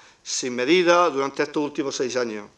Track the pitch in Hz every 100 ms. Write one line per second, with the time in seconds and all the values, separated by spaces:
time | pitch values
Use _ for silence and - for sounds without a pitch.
0 | - _ - - 131 123 123 185 175 175
1 | 175 139 - 139 147 156 143 147 135 127
2 | 131 123 120 107 104